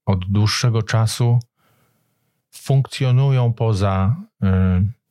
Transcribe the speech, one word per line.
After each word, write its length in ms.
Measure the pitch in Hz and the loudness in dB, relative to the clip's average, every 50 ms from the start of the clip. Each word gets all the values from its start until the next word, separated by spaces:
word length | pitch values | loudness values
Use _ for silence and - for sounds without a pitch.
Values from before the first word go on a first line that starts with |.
| - | -4
od 260 | - 98 90 92 98 | -2 -2 -2 -2 -2
dłuższego 500 | 98 104 107 104 - - - 123 113 113 | 0 0 0 0 0 0 -2 0 0 -2
czasu 560 | 104 - - 110 113 110 - - 123 120 120 123 - _ _ _ _ _ _ _ _ _ _ _ _ _ _ _ _ _ _ _ _ _ - | -2 -2 0 0 0 0 0 0 0 2 2 0 -2 _ _ _ _ _ _ _ _ _ _ _ _ _ _ _ _ _ _ _ _ _ -20
funkcjonują 960 | - - - 139 135 131 - - - 135 127 123 127 139 139 135 127 120 117 | -10 -4 0 0 0 0 -2 -4 -4 -2 0 2 2 2 2 2 2 0 0
poza, 640 | 117 - 117 113 107 92 101 98 95 95 95 98 135 175 208 - _ - 98 | -2 -2 -2 -2 0 0 0 0 0 0 0 0 -2 -4 -6 -14 _ -4 -2
y, 20 | 95 95 92 92 92 90 90 98 101 - _ _ _ | 0 2 2 2 2 2 0 0 -2 -4 _ _ _